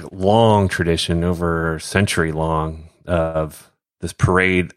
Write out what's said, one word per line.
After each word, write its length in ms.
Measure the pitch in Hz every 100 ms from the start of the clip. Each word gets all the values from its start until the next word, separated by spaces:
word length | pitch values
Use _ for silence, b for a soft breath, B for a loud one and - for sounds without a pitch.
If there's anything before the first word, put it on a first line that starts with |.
| 80
long 560 | 95 95 110 113 104 95
tradition, 560 | - 85 82 - 85 87
over 500 | 85 85 82 82 80
a 60 |
century 500 | - 95 101 - 80
long, 560 | 78 80 80 78 80 82 _ -
of 640 | 87 80 80 78 - - _ _ _
this 140 | 85
parade 580 | - - 92 92 90 82